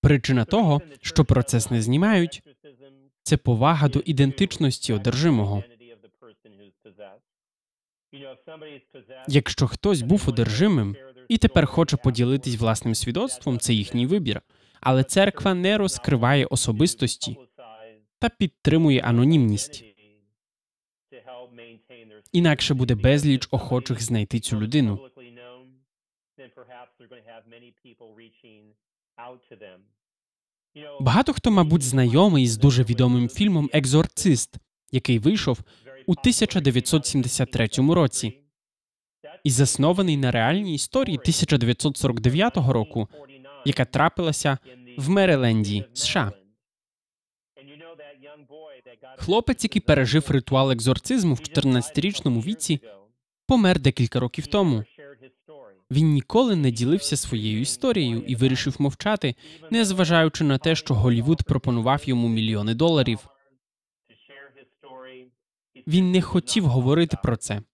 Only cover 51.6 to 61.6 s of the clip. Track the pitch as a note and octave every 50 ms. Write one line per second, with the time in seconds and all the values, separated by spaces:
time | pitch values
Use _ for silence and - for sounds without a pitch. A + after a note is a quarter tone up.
51.6 | C3+ C#3 B2+ B2 A#2 - - - D#3+ G3 G3+ - - D3 A#2+ A#2 A2 D#3+ G#3+ A3+
52.6 | - - D#3+ C#3 _ A2+ G2+ G2 G2+ G#2+ _ _ _ _ _ _ _ - C4 B3
53.6 | G#3 F#3 F3+ - C3 C3+ - - B2 A2+ - B2+ B2 A#2+ - - D3+ - - G#3
54.6 | G3 E3+ C3 A2 G#2 _ _ - D3 C#3 C#3+ A#2+ B2+ C3 _ _ _ _ D#3 C#3+
55.6 | B2+ G#2+ G2 F#2 _ _ B2+ C#3 D#3+ D#3+ D3+ C#3+ C3 _ - A3 C4+ B3 G3+ E3+
56.6 | C#3+ C3 A#2 A2+ B2 B2 D#3+ G3+ - - D#3 C3+ - - - A2+ G#2+ G#2+ G#2+ G#2+
57.6 | B2+ C#3+ - - - C4 A#3 G3+ D#3 B2 A2+ A2+ - - B2+ A2 B2+ C3+ C3 B2+
58.6 | - C#3 C3 - C#3 C#3 C3+ _ - G#3 G#3+ G#3 - C#3+ C3+ _ - - - -
59.6 | - - A3 A3+ A3+ F#3+ F#3+ F#3 F3+ D#3+ E3+ E3 E3 D#3+ - - D#3+ D3 C#3 C3
60.6 | - E3 D#3+ D#3 - - C3+ G#2+ G2+ B2+ A#2+ A#2 A2+ C#3 E3 D#3 - - - C3+